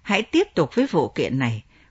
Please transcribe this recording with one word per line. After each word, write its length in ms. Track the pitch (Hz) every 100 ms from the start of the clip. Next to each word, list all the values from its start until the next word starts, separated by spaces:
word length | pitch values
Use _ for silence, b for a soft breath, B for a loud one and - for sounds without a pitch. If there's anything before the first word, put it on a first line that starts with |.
hãy 200 | - 202
tiếp 260 | 226 320 403 -
tục 200 | 147 -
với 120 | 269
vụ 220 | 170 120
kiện 300 | - 135 131
này 240 | 127 110 - b b